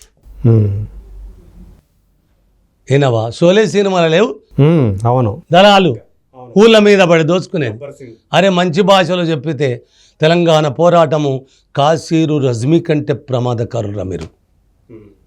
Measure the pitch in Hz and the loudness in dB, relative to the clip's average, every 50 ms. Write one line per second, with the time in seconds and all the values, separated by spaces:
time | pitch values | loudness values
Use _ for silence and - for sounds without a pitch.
0 | _ _ _ _ _ - - - - 117 113 110 104 101 98 101 104 - - - | _ _ _ _ _ -20 -8 -2 0 2 2 2 2 0 -2 -6 -8 -10 -14 -20
1 | - - - - - - - - - _ - - - - - _ _ _ _ _ | -20 -20 -20 -20 -20 -20 -20 -20 -20 _ -20 -20 -20 -20 -20 _ _ _ _ _
2 | _ _ _ _ _ _ _ _ _ _ _ _ _ _ _ _ _ - 131 143 | _ _ _ _ _ _ _ _ _ _ _ _ _ _ _ _ _ -2 0 0
3 | 143 127 117 110 110 120 - - 170 175 190 214 220 165 151 202 202 196 185 180 | 2 0 0 -2 -4 -6 -4 0 2 2 2 2 2 0 0 -2 -2 0 0 0
4 | 165 160 160 185 220 269 - - _ _ - - 139 156 175 160 127 107 95 98 | 0 0 2 0 0 -2 -4 -10 _ _ -2 0 2 2 2 2 0 0 -2 -2
5 | 113 120 120 131 120 104 98 170 - - 160 180 196 208 202 196 185 151 117 113 | -2 -2 0 0 -2 -2 -4 -8 -6 0 2 4 4 6 4 4 2 0 -2 -6
6 | - _ _ _ _ _ _ 127 127 123 - 190 220 233 220 214 208 208 202 190 | -10 _ _ _ _ _ _ -20 -14 -2 2 4 4 6 6 6 4 4 4 4
7 | 185 165 170 165 160 151 175 190 - - - 165 135 113 104 - - - - - | 4 2 2 2 2 0 -2 -4 -4 -6 -6 -6 -6 -6 -8 -10 -14 -18 -20 -20
8 | 135 117 - - _ _ 143 160 185 196 180 175 185 180 143 190 196 175 196 190 | -20 -20 -20 -20 _ _ 0 0 2 2 2 0 -2 -2 0 0 2 2 2 2
9 | 180 147 185 180 170 160 160 139 120 160 147 123 147 127 120 120 - _ _ _ | 2 0 -2 -4 -4 -4 -4 -4 -6 -6 -6 -4 -4 -4 -4 -6 -12 _ _ _
10 | _ _ _ - 156 160 170 175 170 165 156 156 156 147 117 - 170 175 170 170 | _ _ _ -2 0 0 2 2 2 2 2 2 0 -2 -2 0 0 2 4 4
11 | 160 139 160 151 147 139 135 131 131 _ _ _ _ _ - 143 139 151 165 - | 2 2 0 -2 -2 -2 -4 -6 -10 _ _ _ _ _ -4 -2 0 0 0 -2
12 | - - 170 160 160 151 151 147 131 131 120 110 117 143 165 165 170 - 156 147 | -4 -2 -2 -2 0 0 -2 -2 -2 -2 -2 -2 -2 0 0 0 0 -2 -4 -4
13 | - - 131 - - - 127 120 123 123 120 110 117 110 - 117 107 101 104 101 | -4 -6 -8 -8 -8 -6 -6 -4 -4 -4 -4 -6 -6 -8 -8 -8 -8 -8 -8 -10
14 | 92 95 90 78 82 - _ _ _ _ _ _ _ _ _ _ _ _ 113 107 | -10 -8 -10 -10 -12 -14 _ _ _ _ _ _ _ _ _ _ _ _ -20 -20
15 | - _ _ _ _ | -20 _ _ _ _